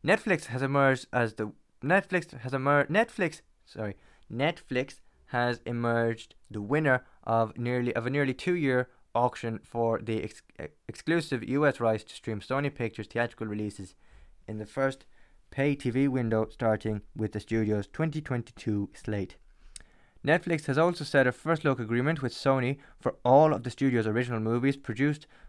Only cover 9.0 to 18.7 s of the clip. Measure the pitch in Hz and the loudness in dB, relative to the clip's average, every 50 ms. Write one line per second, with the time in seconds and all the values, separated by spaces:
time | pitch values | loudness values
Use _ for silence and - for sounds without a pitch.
9 | - _ _ 117 123 123 - - - 117 113 - - - - 117 117 113 113 - | -20 _ _ 2 2 2 0 -4 -8 -6 -8 -8 -12 -8 -2 0 0 0 0 -2
10 | - 110 113 107 - - - - _ _ _ - 78 78 _ _ _ - - - | -2 -4 -4 -4 -4 -6 -12 -16 _ _ _ -14 -14 -14 _ _ _ -16 -16 -8
11 | - - 165 170 156 - 139 117 107 - 127 143 151 143 - - 120 113 110 107 | -2 -2 0 0 0 -2 -6 -6 -4 -2 0 2 2 2 2 2 0 0 0 0
12 | - - - - - 113 110 101 - - 131 139 147 139 143 - 120 110 - - | -4 -12 -20 -12 -8 -6 -6 -6 -6 -4 -4 -2 -2 -4 -4 -4 -6 -6 -6 -10
13 | 104 - - 117 120 120 - - 113 107 104 107 107 107 - - 98 90 - _ | -12 -6 -2 -2 -2 -2 -4 -8 -8 -6 -6 -4 -6 -6 -8 -10 -16 -16 -16 _
14 | - - - - - - - - - - 110 107 107 104 - 139 135 135 135 - | -20 -20 -20 -20 -20 -20 -20 -20 -14 -12 -10 -10 -10 -8 -4 -2 -2 -2 -2 -6
15 | - - - - - _ - - _ _ - - 135 147 139 - - 123 120 131 | -18 -20 -20 -20 -20 _ -20 -20 _ _ -4 0 0 0 0 0 -2 -2 2 2
16 | 139 139 127 131 120 113 110 110 110 110 - - 123 113 110 110 - 110 107 101 | 2 2 2 0 0 2 2 2 0 0 -4 -2 0 0 0 0 0 -4 -4 -4
17 | - - - - 110 104 - 107 - - 113 113 110 107 107 104 98 - - - | -8 -10 -6 -4 -4 -4 -4 -6 -4 -2 0 0 2 2 0 0 -2 -6 -4 -4
18 | 160 165 143 156 151 - 131 120 117 - - - - 117 | -2 -2 -2 -6 -6 -4 -6 -6 -6 -8 -16 -8 -4 -2